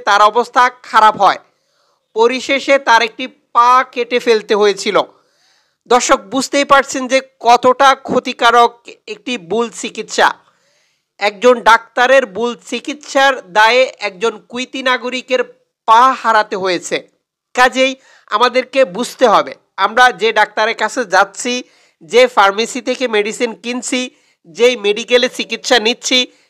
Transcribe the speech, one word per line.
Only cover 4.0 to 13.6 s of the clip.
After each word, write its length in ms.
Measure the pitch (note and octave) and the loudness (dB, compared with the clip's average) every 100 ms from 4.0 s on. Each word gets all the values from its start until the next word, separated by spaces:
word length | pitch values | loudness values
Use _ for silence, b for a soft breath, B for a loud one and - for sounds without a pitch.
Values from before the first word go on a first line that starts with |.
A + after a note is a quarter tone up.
| A#3 B3 | -4 -2
ফেলতে 340 | B3 A3 - | 0 0 0
হয়েছিল। 420 | G#3 G#3 F#3+ A3 F3 - _ _ _ _ _ _ _ - | 0 0 0 -2 -2 -2 _ _ _ _ _ _ _ -2
দর্শক, 280 | B3 - C4 G3 | 0 2 -2 -2
বুঝতেই 360 | B3+ - C#4+ C#4 | -8 -4 -2 2
পারছেন 300 | C#4 C4 C#4 B3+ | 2 2 -6 -2
যে 100 | C4 C4 _ | -4 -4 _
কতটা 480 | A3+ A#3+ B3+ B3 C#4 C4+ - | 2 2 2 2 2 2 -2
ক্ষতিকারক 640 | B3+ B3+ - A#3+ A#3+ A#3+ - - - - | -4 -4 -2 2 4 2 -2 -20 -20 -18
একটি 200 | G#3+ - A#3+ E3 | -14 -10 -10 -6
ভুল 160 | A3 A#3 - | -6 -4 -8
চিকিৎসা। 480 | A#3 A3 - - D#3+ - _ _ _ _ _ _ _ - | -12 -12 -6 -2 -2 -2 _ _ _ _ _ _ _ -6
একজন 340 | G#3 G3 B3 A#3 G#3 | -6 0 2 2 4
ডাক্তারের 540 | A3+ - C4+ B3 C4+ G3+ | 2 0 -2 2 2 2
ভুল 260 | F#3+ A#3+ A3+ - | -4 -8 -8 -10
চিকিৎসার 680 | A#3+ D4+ C#4+ - C#4 C#4 B3+ F#3 | -10 -10 -14 -4 0 2 0 -2
দায়ে 260 | G3 | 2